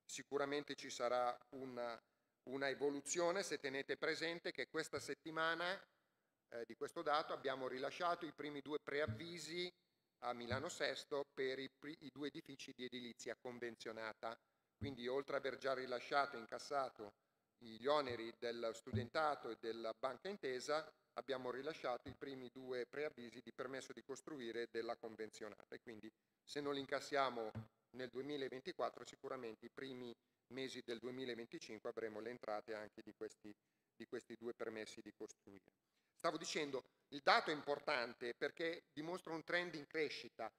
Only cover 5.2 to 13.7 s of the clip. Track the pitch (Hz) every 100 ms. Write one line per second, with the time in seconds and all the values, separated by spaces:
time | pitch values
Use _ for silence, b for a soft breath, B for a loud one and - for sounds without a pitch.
5.2 | 165 160 160 165 175 196 - _ _ _
6.2 | _ _ _ 120 117 113 143 170 151 147
7.2 | 160 131 135 131 127 127 139 - 175 170
8.2 | 165 - 147 143 139 147 - 143 156 110
9.2 | 170 170 151 175 175 - _ _ _ _
10.2 | 123 120 117 131 170 - 139 131 - 143
11.2 | - - 131 131 135 - 147 165 139 139
12.2 | 143 165 - 135 - 131 123 127 120 -
13.2 | 123 110 127 120 120